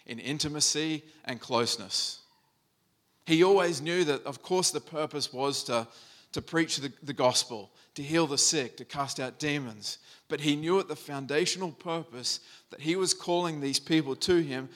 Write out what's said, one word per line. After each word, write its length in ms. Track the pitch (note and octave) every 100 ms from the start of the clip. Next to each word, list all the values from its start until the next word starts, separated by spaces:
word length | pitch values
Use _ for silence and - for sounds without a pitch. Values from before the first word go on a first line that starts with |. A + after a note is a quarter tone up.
| -
in 100 | A#2
intimacy 840 | G#2+ D3 D3+ D3+ - D3 D#3+ D3+ - - -
and 140 | A#2+
closeness. 800 | - A#2+ A#2 - F#2 - - - _ _ _ _ _ _ _ _ _ _ -
He 160 | D#3+
always 380 | F#3 G3 F3 C#3+
knew 240 | D#3 F3 D3+
that, 180 | C3
of 180 | C#3+ C3
course, 300 | - F#3 F3
the 100 | D3+
purpose 500 | - D#3 D3+ D3 -
was 320 | B2+ C#3 C3+ -
to, 220 | A#2+ A2+ - - - _
to 100 | C3+
preach 360 | - E3 D#3+ -
the, 140 | C3+ -
the 100 | C#3+
gospel, 580 | C#3 B2+ B2 - A2 G2 _ _
to 80 | -
heal 240 | C#3+ E3 D3+
the 140 | C#3
sick, 380 | - D#3 B2 -
to 80 | A#2+
cast 340 | C#3+ C3+ -
out 180 | B2+ -
demons. 640 | D3+ D3 B2 G#2+ G2 - - - -
But 120 | D3
he 140 | D3+ D3
knew 240 | D#3+ G3
at 80 | F#3
the 80 | D3
foundational 760 | - C#3 C3+ D3 F3+ F3+ F3+
purpose 680 | C3+ E3+ E3 - A#2+ - - - - _
that 120 | -
he 140 | D3+ F#3
was 180 | F3+
calling 460 | - - F3 E3+ D3+
these 200 | C#3 C3
people 360 | - D#3+ C#3 B2+
to 220 | F#3+ F3
him 280 | D3 C3 C3+